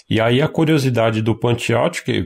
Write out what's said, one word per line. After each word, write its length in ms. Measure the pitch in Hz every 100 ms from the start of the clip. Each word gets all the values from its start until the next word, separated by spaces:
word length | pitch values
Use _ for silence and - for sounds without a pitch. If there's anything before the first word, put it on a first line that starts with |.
| -
E 120 | 107
aí 200 | 113 123
a 60 | 151
curiosidade 720 | - 160 160 131 117 113 110
do 160 | 110 107
Punch-Out, 680 | 123 117 - 117 151 170
que, 200 | - 110